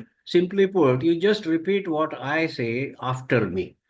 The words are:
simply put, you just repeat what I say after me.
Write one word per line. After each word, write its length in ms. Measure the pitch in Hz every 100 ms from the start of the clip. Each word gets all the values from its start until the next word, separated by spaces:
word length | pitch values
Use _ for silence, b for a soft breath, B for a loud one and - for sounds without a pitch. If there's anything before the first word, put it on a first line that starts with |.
| - _ -
simply 420 | 175 180 196 190
put, 340 | 190 135 127
you 180 | 165 170
just 260 | 202 208 160
repeat 420 | 165 175 196 180
what 260 | 151 151 135
I 260 | 131 160 160
say 480 | 131 117 120 139 -
after 460 | 123 131 - 123 95
me. 280 | 92 87 _